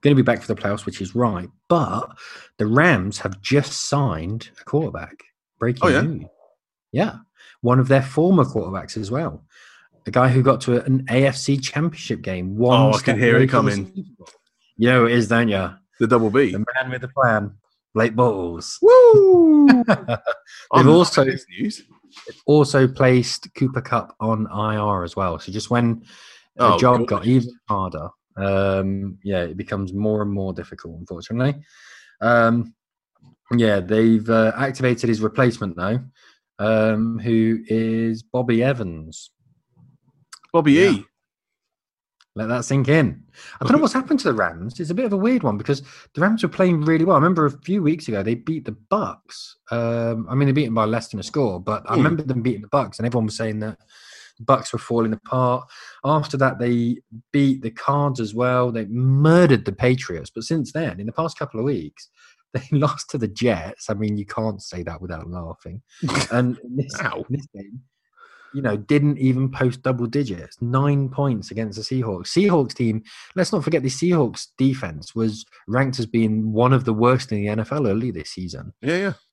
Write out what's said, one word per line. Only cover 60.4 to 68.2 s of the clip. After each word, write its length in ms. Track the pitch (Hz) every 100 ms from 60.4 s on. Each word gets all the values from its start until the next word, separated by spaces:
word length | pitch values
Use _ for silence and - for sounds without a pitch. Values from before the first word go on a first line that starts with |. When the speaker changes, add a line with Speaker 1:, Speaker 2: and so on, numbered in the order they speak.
Speaker 1:
since 300 | 113 165 123
then, 260 | 156 156 87
in 80 | 104
the 60 |
past 260 | - 160 -
couple 220 | 143 110
of 60 | 131
weeks, 420 | 120 76 _ - _ _
<laughs> 220 | _ _
they 120 | - -
lost 380 | 147 131 - -
to 80 | 139
the 100 | 110
Jets. 600 | 98 120 92 85 - -
I 60 |
mean, 220 | 104 107 104
you 100 | 101
can't 340 | - 110 101
say 220 | - 92
that 180 | 87 80
without 300 | 87 80 80
laughing. 520 | 90 82 80 - 95 _ _
Speaker 2:
<laughs> 300 | - 143 -
Speaker 1:
And 260 | 120 123 120 -
this, 320 | 127 139 -
Speaker 2:
Ow. 240 | - - -
Speaker 1:
this 160 | 135 139
game, 260 | 196 202 208 _ _ _ _